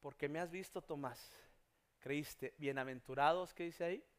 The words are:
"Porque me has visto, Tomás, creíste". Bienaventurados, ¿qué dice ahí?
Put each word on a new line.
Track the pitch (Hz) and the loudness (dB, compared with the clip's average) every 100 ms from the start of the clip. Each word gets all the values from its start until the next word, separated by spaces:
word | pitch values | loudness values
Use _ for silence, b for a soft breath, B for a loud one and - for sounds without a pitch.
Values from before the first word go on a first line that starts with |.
"Porque | 143 - 143 | -12 -2 0
me | 156 | 0
has | 175 | -2
visto, | 180 190 190 | -2 -4 -6
Tomás, | - 147 135 113 - - - - _ _ _ _ | -4 -4 -2 -4 -12 -18 -20 -20 _ _ _ _
creíste". | 127 143 147 - 131 - | -2 0 0 -6 -8 -2
Bienaventurados, | 143 135 131 127 - 131 147 175 180 | 0 0 -2 -4 -4 6 6 6 2
¿qué | - | -4
dice | 170 165 | -6 -2
ahí? | 170 208 - | -2 -2 -6